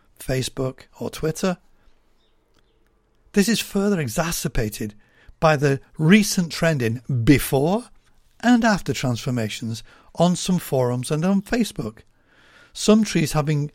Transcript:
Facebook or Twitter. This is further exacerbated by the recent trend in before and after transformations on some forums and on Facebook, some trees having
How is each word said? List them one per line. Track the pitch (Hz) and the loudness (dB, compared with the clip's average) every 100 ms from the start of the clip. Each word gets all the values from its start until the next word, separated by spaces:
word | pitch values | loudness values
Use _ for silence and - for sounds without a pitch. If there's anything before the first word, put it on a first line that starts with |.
| _ - | _ -12
Facebook | - 131 120 - 131 - - - | -4 -4 -4 -6 -8 -8 -18 -12
or | 117 | -12
Twitter. | - 156 - 190 180 _ _ _ _ _ _ _ _ _ _ _ _ _ _ _ _ _ | -6 -6 -2 -4 -4 _ _ _ _ _ _ _ _ _ _ _ _ _ _ _ _ _
This | - 202 | 0 2
is | 226 | 0
further | - 202 202 190 | -2 -2 0 0
exacerbated | 127 175 165 - 151 - 110 - 107 - _ _ - - | -2 -4 -4 -4 -4 -2 -4 -4 -10 -12 _ _ -20 0
by | 160 151 | 2 4
the | 143 135 - - | 2 0 -6 0
recent | 156 214 202 - 165 | 6 6 4 -2 -4
trend | - 170 147 | -2 0 0
in | 117 120 - 127 | 0 -2 -4 2
before | 113 135 - 135 151 214 - - _ _ _ _ | 4 4 4 0 2 0 -4 -18 _ _ _ _
and | 233 247 | 2 4
after | 233 196 - | 4 0 -2
transformations | 135 131 117 135 123 110 - 113 113 - - - | -4 -4 -4 -4 -4 -4 -6 -8 -8 -12 -20 -10
on | - 175 175 | 0 0 2
some | - 180 | 0 -2
forums | - 135 123 123 127 | 0 -2 0 -2 -4
and | 151 | -2
on | 185 196 | 0 0
Facebook, | - 247 208 - 110 - - _ _ _ _ - _ | 0 -2 -2 -6 -10 -12 -20 _ _ _ _ -20 _
some | - - 220 | -2 4 4
trees | 214 175 151 | 4 0 0
having | 156 147 147 147 | 0 0 -2 -4